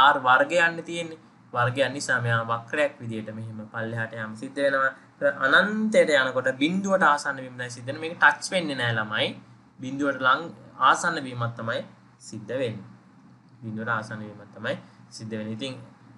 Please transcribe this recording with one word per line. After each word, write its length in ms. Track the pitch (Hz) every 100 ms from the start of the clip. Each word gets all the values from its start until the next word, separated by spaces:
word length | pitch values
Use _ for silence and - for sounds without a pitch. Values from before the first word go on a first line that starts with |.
R 120 | 139 139
වර්ගය 380 | 127 131 143 175
යන්න 240 | 170 165
තියෙන්නේ. 360 | 170 170 165 160 - _ -
වර්ගය 400 | 123 120 127 127
නිසා 320 | 139 139 123
මෙයා 240 | 117 117
වක්‍රයක් 480 | 113 117 - 151 143 -
විදියට 380 | 117 110 110
මෙහෙම 320 | 110 113 110 107
පල්ලෙහාට 480 | 117 113 120 113
යන්න 220 | 117 110 110
සිද්ධ 260 | 131 139
වෙනවා. 300 | 139 135 135 - - - 143 135
අනන්තයට 680 | 135 160 196 214 220 190 156
යනකොට 380 | 143 131 127 131
බිඳුවට 480 | 131 151 185 196 190
ආසන්න 340 | 156 147 147 135
වීම 200 | 127 123
තමයි 140 | 123
සිද්ධ 160 | 120 123
වෙන්නේ. 160 | 156
මේක 120 | 160 170
ටච් 320 | 147 - -
වෙන්නේ 280 | 185 156 131
නෑ 160 | 120
ළමයි. 340 | 113 107 107 165 - - - _ -
බිඳුවට 440 | 131 139 143 131
ලං-, 320 | 131 139 165 - - 120
ආසන්න 400 | 131 160 175 160
වීමක් 320 | 127 120 117 120
තමයි 260 | 113 123 - - _ _
සිද්ධ 340 | - 110 -
වෙන්නේ. 360 | 131 120 98 95 - _ - - - _ -
බිඳුවට 340 | 113 107 113
ආසන්න 260 | 110 107 107
වීමක් 340 | 104 101 101
තමයි 200 | 107 123 185 - - -
සිද්ධ 240 | - 110 110
වෙන්නේ. 180 | 107
ඉතින් 200 | 110 135 123 - - -